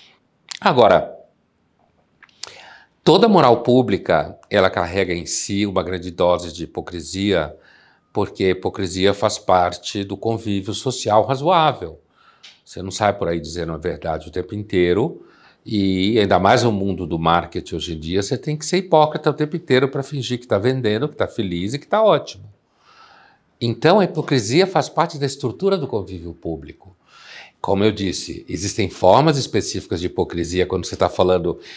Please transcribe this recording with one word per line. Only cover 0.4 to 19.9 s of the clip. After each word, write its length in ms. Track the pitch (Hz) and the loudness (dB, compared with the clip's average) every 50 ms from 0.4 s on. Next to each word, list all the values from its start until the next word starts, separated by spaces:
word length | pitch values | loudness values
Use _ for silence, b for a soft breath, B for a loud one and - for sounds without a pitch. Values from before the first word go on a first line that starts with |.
| _ _ - - | _ _ -18 -2
Agora, 540 | - 202 156 123 113 98 90 80 - - - - - _ _ _ _ _ _ _ _ _ _ _ _ _ _ _ _ _ _ _ - _ B B B B B B B B B B B B _ _ _ | 0 2 4 6 6 8 6 4 4 0 -8 -18 -20 _ _ _ _ _ _ _ _ _ _ _ _ _ _ _ _ _ _ _ -20 _ B B B B B B B B B B B B _ _ _
toda 240 | - 156 190 220 226 | 4 6 6 6 6
moral 340 | 202 175 139 123 117 - | 6 6 6 6 4 4
pública, 760 | - 123 123 127 120 107 98 87 - - 85 76 76 85 - - _ _ | 4 4 4 4 4 2 0 -2 0 0 2 2 0 -2 -8 -16 _ _
ela 180 | - 101 95 95 | 2 4 4 4
carrega 460 | - 101 87 85 90 98 95 87 85 | 2 0 -2 -2 -2 -2 -2 -2 -4
em 100 | 87 78 | -6 -6
si 420 | - - - - - 101 101 104 | -6 -6 -6 -4 -4 -2 -2 -2
uma 160 | 101 92 92 | 0 -2 -2
grande 280 | 85 85 92 87 87 92 | -4 -2 -6 -8 -8 -10
dose 420 | 82 85 90 87 87 85 87 85 | -2 0 2 2 2 2 -2 -8
de 120 | 76 85 82 | -10 -10 -12
hipocrisia, 880 | - - - - - - 85 73 - - 95 98 104 95 85 76 73 - b b b b b b b b b b _ | -10 -10 -12 -12 -10 -12 -12 -10 -8 -6 -2 0 2 2 0 0 -2 -8 b b b b b b b b b b _
porque 320 | _ 107 101 - - - 98 | _ -4 -4 -4 -4 -2 0
a 60 | 92 | 0
hipocrisia 640 | 90 92 - 98 - - 98 87 85 95 92 101 98 | 0 0 -4 -6 -6 -6 -6 -6 -2 0 0 0 2
faz 240 | - 110 104 - - | 2 0 -2 -2 -2
parte 680 | - - 92 90 87 90 90 - - - - 104 98 | 0 2 4 4 4 2 -2 -6 -12 -8 -6 -6 -6
do 120 | 101 127 | -6 -8
convívio 580 | - - 113 113 104 - 107 101 98 95 110 98 | -6 -4 -4 -4 -4 -4 -4 -6 -4 -6 -6 -10
social 500 | - - 131 120 - - 110 104 110 101 | -6 -6 -6 -6 -4 -2 4 4 4 4
razoável. 760 | - 120 117 143 165 185 165 156 151 123 - 90 80 78 - _ b b b b b b b b b b b b | 4 -2 -2 0 2 2 4 2 2 0 -2 -8 -14 -14 -18 _ b b b b b b b b b b b b
Você 180 | - - 95 | -18 -14 -12
não 80 | 90 95 | -12 -10
sai 220 | 92 - 107 104 | -4 2 2 2
por 160 | 98 - 101 85 | 2 0 -2 -4
aí 120 | 85 85 | -4 -4
dizendo 320 | 76 78 82 87 82 82 | -6 -8 -8 -8 -6 -6
a 40 | 82 | -6
verdade 520 | 76 85 90 76 - - 85 78 76 - 85 | -6 -6 -6 -6 -6 -6 -6 -6 -6 -8 -8
o 20 | |
tempo 220 | - 92 87 - 107 | -8 -8 -8 -6 -8
inteiro, 720 | 104 104 104 - 90 87 87 87 101 127 170 - B B B B B B B B B _ | -10 -8 -2 2 2 4 4 4 2 0 -2 -4 B B B B B B B B B _
e 520 | - 113 104 98 95 95 92 92 104 117 110 | -4 -2 0 0 2 2 0 0 2 2 2
ainda 200 | 101 95 98 87 | 4 4 2 4
mais 240 | 92 98 123 120 | 6 6 6 6
no 100 | 117 120 | 4 2
mundo 340 | 110 98 98 98 92 85 90 | 0 0 -2 -2 -4 -4 -4
do 120 | 80 87 82 | -6 -4 0
marketing 560 | 82 82 85 87 85 - - 87 80 - - | 2 2 2 2 0 -2 -8 -10 -10 -8 -8
hoje 200 | 80 - 87 82 | -8 -8 -8 -10
em 40 | 78 | -8
dia, 240 | 76 82 87 98 | -8 -4 -4 -4
você 160 | 101 - 135 123 | -2 -4 -6 -6
tem 180 | - 151 151 | -4 -6 -8
que 80 | 151 - | -6 -4
ser 140 | - 185 185 | -4 -2 -2
hipócrita 520 | 180 185 - 156 151 151 151 147 - 180 | 0 2 4 4 4 4 0 -2 -2 -2
o 40 | 147 | -2
tempo 220 | - 151 151 - | -2 -4 -4 -4
inteiro 320 | 165 - - 131 127 139 | -10 -2 2 2 2 2
pra 140 | 131 | 2